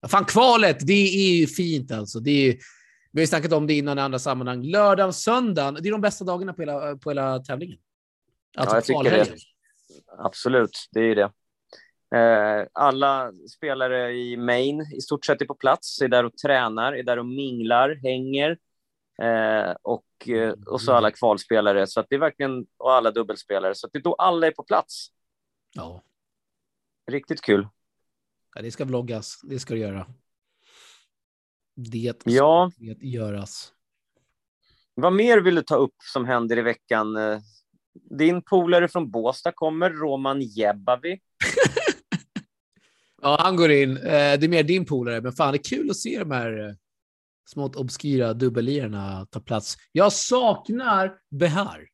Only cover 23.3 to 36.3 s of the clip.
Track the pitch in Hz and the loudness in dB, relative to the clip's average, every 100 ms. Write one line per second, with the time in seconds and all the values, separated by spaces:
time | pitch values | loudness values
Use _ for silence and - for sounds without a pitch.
23.3 | 104 - 98 95 101 113 147 151 - 185 | -6 -4 -2 -2 -4 -8 -6 -4 0 2
24.3 | 175 160 156 147 202 - - - _ _ | 2 0 -2 -2 -2 -2 -10 -18 _ _
25.3 | _ _ _ _ - 85 87 _ _ _ | _ _ _ _ -16 -16 -16 _ _ _
26.3 | _ _ _ _ _ _ _ - 135 - | _ _ _ _ _ _ _ -8 -8 -8
27.3 | 156 - 104 104 _ _ _ _ _ _ | -10 2 2 2 _ _ _ _ _ _
28.3 | _ _ - 113 - 135 123 120 113 104 | _ _ -14 -14 -10 -6 -6 -4 -8 -10
29.3 | - - 135 - 113 107 98 92 - _ | -18 -12 -12 -8 -6 -6 -8 -12 -18 _
30.3 | _ _ _ _ _ - _ _ _ _ | _ _ _ _ _ -20 _ _ _ _
31.3 | _ _ _ _ - 117 113 117 117 - | _ _ _ _ -18 -10 -6 -6 -6 2
32.3 | 131 147 165 180 175 113 110 135 120 107 | 4 6 6 4 -2 -18 -14 -10 -8 -6
33.3 | 101 98 - - _ _ _ _ _ _ | -8 -10 -14 -18 _ _ _ _ _ _
34.3 | _ _ _ _ _ _ - 160 185 233 | _ _ _ _ _ _ 0 2 4 6
35.3 | 226 185 170 151 147 135 _ - 139 123 | 6 6 2 2 2 2 _ -8 -6 0